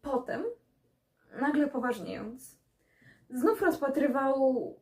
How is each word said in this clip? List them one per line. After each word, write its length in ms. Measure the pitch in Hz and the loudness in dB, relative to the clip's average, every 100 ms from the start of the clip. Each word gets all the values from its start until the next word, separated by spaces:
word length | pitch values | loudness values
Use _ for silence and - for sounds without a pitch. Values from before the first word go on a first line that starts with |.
Potem, 420 | 285 262 - - 440 480 _ _ _ _ _ _ _ - | 0 -2 -2 -6 -6 -8 _ _ _ _ _ _ _ -4
nagle 280 | 277 294 285 | 0 2 0
poważniejąc, 880 | 269 247 220 175 185 208 254 - - _ _ _ _ - - _ | 0 -2 -4 -6 -8 -10 -12 -20 -20 _ _ _ _ -20 -20 _
znów 320 | 247 269 453 | 0 2 4
rozpatrywał 1120 | 370 - 277 269 277 262 269 269 269 254 - - | 2 2 0 2 2 2 2 4 4 2 -2 -12